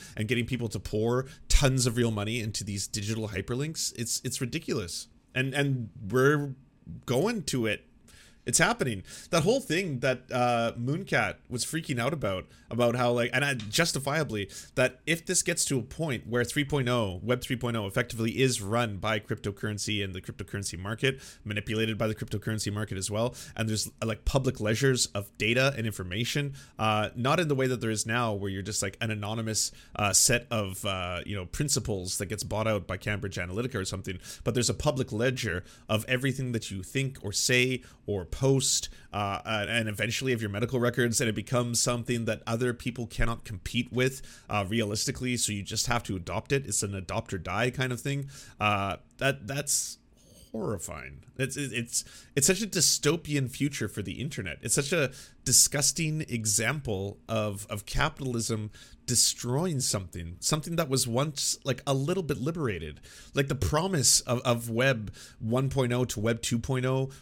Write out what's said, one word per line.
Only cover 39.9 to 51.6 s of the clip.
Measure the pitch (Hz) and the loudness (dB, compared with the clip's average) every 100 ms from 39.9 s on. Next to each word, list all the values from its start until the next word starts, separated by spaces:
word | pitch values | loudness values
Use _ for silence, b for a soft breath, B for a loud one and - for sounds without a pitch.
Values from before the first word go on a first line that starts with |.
| 101 110 - 131 | -2 -2 0 0
of | 117 | 0
your | 107 | 0
medical | 101 117 127 | 0 0 2
records, | 120 127 120 113 | 2 4 2 2
and | 117 | 2
it | 107 | 0
becomes | 104 123 120 120 | 0 0 2 2
something | 123 120 113 120 113 | 2 0 -2 -2 -2
that | 104 - | -4 -2
other | 117 123 | 0 0
people | 117 123 123 110 | 0 -4 -4 -4
cannot | - 117 117 - | 2 2 0 -6
compete | 92 - 120 - | -10 -2 -2 0
with, | 117 131 135 B B - | 2 2 0 B B -4
uh, | 104 95 | -2 0
realistically, | 113 104 107 - - 127 120 | 0 0 0 -2 -2 -2 0
so | - | 0
you | 101 | -2
just | 92 107 - | -4 -2 0
have | 117 | 0
to | - 92 | 0 -4
adopt | 85 95 - | -4 -6 0
it. | 139 139 | -2 0
It's | - | -2
an | 98 | -2
adopt | 98 87 101 - | -4 -4 -6 -4
or | 95 | -6
die | 85 98 127 | -4 0 0
kind | 127 127 | 0 -2
of | 117 | -2
thing. | 139 139 139 B B - | -4 -4 -6 B B -2
Uh, | 104 101 98 - - - | 2 2 0 -4 -10 -2
that, | 135 139 107 | 0 0 -4
that's | 139 143 - - - _ _ - - - | -4 0 0 -2 -10 _ _ -20 -20 -10
horrifying. | 226 170 98 - 73 65 69 - - | -6 -4 -4 -6 -10 -12 -16 -12 -4
It's, | 131 | -4
it's, | 143 | -4